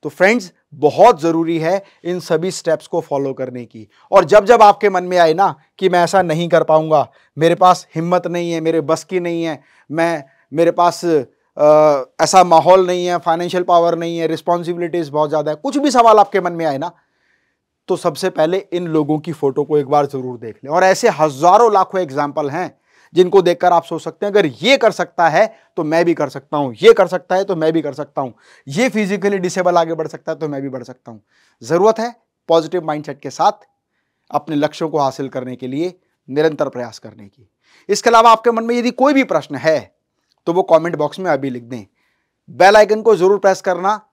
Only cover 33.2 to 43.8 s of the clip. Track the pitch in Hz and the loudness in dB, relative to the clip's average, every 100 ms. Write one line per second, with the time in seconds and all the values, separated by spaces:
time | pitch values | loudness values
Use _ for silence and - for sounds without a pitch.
33.2 | 143 - 180 - _ _ _ _ _ _ | -16 -2 -2 -2 _ _ _ _ _ _
34.2 | _ 143 - 151 147 - 160 151 135 127 | _ -8 -6 -4 -4 -4 -6 -4 -4 -4
35.2 | 135 131 127 123 127 135 175 175 _ _ | -12 -10 -12 -12 -10 -8 -8 -10 _ _
36.2 | _ 135 156 147 143 123 120 110 113 107 | _ 0 0 0 -6 -6 -12 -14 -20 -20
37.2 | 101 _ _ _ _ _ _ 202 247 233 | -20 _ _ _ _ _ _ -2 2 4
38.2 | 233 226 240 226 226 240 233 247 262 277 | 6 4 2 -2 -2 -4 -4 0 2 2
39.2 | 262 165 139 139 160 156 101 _ _ _ | 0 -4 -6 -4 -2 -2 -4 _ _ _
40.2 | _ _ - 170 190 165 165 160 151 - | _ _ -6 -4 2 2 2 -4 -6 -6
41.2 | 185 143 139 123 117 120 98 _ _ _ | -4 -4 -4 -10 -14 -18 -18 _ _ _
42.2 | _ _ _ 117 180 214 208 214 220 202 | _ _ _ 2 6 6 4 2 2 2
43.2 | 185 202 196 185 - 180 | 2 2 2 0 -4 -4